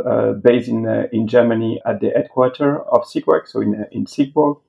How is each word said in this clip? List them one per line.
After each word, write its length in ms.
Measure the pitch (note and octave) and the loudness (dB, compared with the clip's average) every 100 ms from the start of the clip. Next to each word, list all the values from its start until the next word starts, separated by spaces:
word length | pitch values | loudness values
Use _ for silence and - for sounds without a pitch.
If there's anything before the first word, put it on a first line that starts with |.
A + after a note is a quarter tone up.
| C3 | -2
uh, 220 | A2+ A2 | 0 0
based 380 | G#2+ A#2+ B2 A#2+ | 2 4 4 0
in, 180 | A2+ A2+ | -4 -2
uh, 200 | A2+ A#2 | -2 -2
in 160 | A#2 A2 | -2 2
Germany 540 | A#2+ A#2 A2+ A2+ A2+ A#2 | 2 4 2 -2 -4 -4
at 140 | G#2+ | -2
the 120 | G#2 | 0
headquarters 680 | - - - B2+ - C#3+ D3 - | 0 -2 0 0 2 -2 -2 0
of 140 | B2 | -2
Siegwerk, 460 | - D#3+ D#3 D#3 - | -2 -4 0 0 0
so 100 | A#2 | -4
in, 160 | G#2+ G#2+ | -2 -4
uh, 80 | G#2+ | -6
in 140 | A#2 - | -8 -6
Siegburg. 560 | - C#3 D3+ D3 D3 | -2 -2 0 0 -2